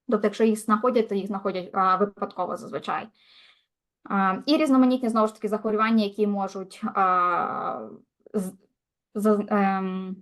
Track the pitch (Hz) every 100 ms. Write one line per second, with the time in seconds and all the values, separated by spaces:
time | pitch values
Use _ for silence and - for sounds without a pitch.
0 | - 214 208 202 226 214 - 214 247 247
1 | 220 202 196 196 196 185 180 196 190 185
2 | 202 - 202 - 180 175 - 139 - 156
3 | 214 _ _ - - _ _ _ _ _
4 | - 196 190 190 - 311 311 262 254 254
5 | 240 226 220 - 208 208 220 214 220 226
6 | 202 202 208 202 190 196 185 - 214 202
7 | 190 180 180 170 - - - - 220 -
8 | _ _ - 214 185 - _ _ _ _
9 | _ 214 214 208 208 208 196 190 190 185
10 | 185 190